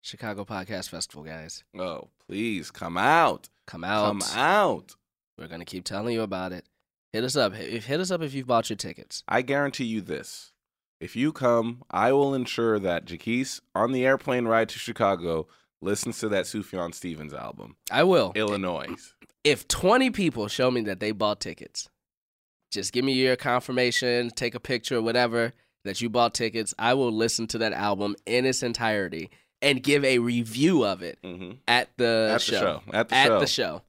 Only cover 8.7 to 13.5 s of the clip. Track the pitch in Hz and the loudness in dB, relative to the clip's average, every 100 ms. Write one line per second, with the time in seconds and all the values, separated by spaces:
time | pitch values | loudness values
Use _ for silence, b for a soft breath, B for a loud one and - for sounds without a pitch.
8.7 | 104 - - - - - 120 127 139 139 | -6 -8 -12 -14 -14 -2 0 2 0 0
9.7 | 135 120 110 90 71 - - - _ _ | -2 -4 -4 -4 -8 -8 -16 -20 _ _
10.7 | _ _ _ 90 113 143 151 131 120 113 | _ _ _ -10 -2 -2 2 2 4 0
11.7 | 120 - 90 113 139 139 135 120 - 117 | -8 -6 0 4 4 4 0 -2 0 2
12.7 | 107 95 85 - 87 - 120 131 | 2 0 -2 -4 -10 -2 -2 -2